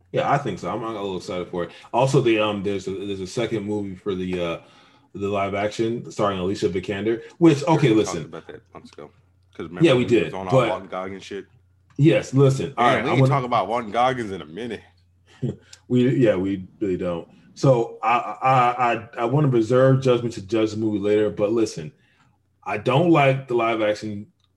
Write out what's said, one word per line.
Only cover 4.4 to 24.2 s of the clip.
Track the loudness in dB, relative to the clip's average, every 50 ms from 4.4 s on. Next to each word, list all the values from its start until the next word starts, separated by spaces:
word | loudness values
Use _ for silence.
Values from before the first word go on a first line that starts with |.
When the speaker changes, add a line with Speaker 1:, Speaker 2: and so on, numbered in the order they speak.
Speaker 1:
uh, | -4 -4 -6 -8 -10 -18 _ -20 _ _ _ _ _ _ -10
the | -6 -4 -2
live | -2 -2 -2 -2 -2
action | -2 -4 -4 -2 -2 -4 -4 -4 -6 -8 -10
starring | -4 -2 -2 0 0 -2
Alicia | -2 -4 -2 -2 -2 -2
Vikander. | -2 -4 -4 -6 -6 -4 -2 -2 -4 -4 -6 -12 0 4
Which, | 4 4 6 4 2
okay, | 2 2 4 4 4
Speaker 2:
We | 4
Speaker 1:
listen. | 4 2 0 -2
Speaker 2:
talked | -6 -8 -10
about | -14 -16 -16 -16
that | -18 -20 -20 _ -20
months | -20 -20 -20
ago. | -20 -20 -20 -20 _ _ _ _ _ _ _ _ _
'Cause | -12 -12 -10 0 2
Speaker 1:
Yeah, | 4 4
Speaker 2:
remember | 4 4
Speaker 1:
we | 4
Speaker 2:
when | 4
he | 4
Speaker 1:
did, | 2 2
Speaker 2:
was | 0 -4
on | -8 -2
Speaker 1:
but | 2 2 4 4
Speaker 2:
all | 2
Walton | -2 -6 -8 -8
Goggins | -8 -8 -8 -8 -10 -12
shit? | -12 -12 -12 -12 -12 -14 _ _ _ _ _ _ _ _ _
Speaker 1:
Yes, | 4 4 4 4 4 0 0 2
listen. | 4 4 4 4 2 -4 -6 -2
All | 2 2
Speaker 2:
Man, | 2 2
Speaker 1:
right, | 2 0
Speaker 2:
we | 0
Speaker 1:
I |
Speaker 2:
ain't | 2 4
Speaker 1:
wanna | 4 4
Speaker 2:
talk | 2 0 0
about | 0 0 0 0 0
Walton | -2 -4 -4 -4
Goggins | 0 0 2 2 0 -2 -6 -8
in | -8 -10
a | -10
minute. | -12 -12 -12 -10 -10 -10 -12 -12 _ _ _ _ _ _ _ _ _ _ _
Speaker 1:
<laughs> | -8 -8 -8 -10 _ _ -20 -20 _
We, | -2 2 2 2 2 2
yeah, | 4 4 4 2
we | 2 -2 -2 -4 -6 -8 -12 _ _
really | -4 -4 -4
don't. | -2 -2 -4 -4 -6 -8 -12 _ _ _ _
So | _ 0 2 4 4 4 2 -2 -6 -4
I, | 0 0 2 2 0 -4 -6 -2
I, | 0 2 4 4 4 2 2 2 0 0 0
I, | -2 -6 -10 -8 -6
I | -4
wanna | 0 0 2 2 2
reserve | 2 2 2 4 4 4 6 6 4 4
judgment | 4 2 2 2 0 -4 -8
to | -10 -8
judge | -4 0 0 0 0
the | -2 -4
movie | -2 -2 -2 -2
later, | 0 2 2 2 2 0
but | 0 -2 -2 0
listen, | 0 0 0 -2 -4 -8 -12 -14 -16 _ _ _ _ _ _ _ _ _ _ _ _ _ _
I | -6 -6 -4
don't | -2 0 2 4 4 6
like | 6 6 6 4 2 0 -2
the | -2 0
live | 0 0 0 0 0
action | 0 0 0 -2 -6 -8 -10 -10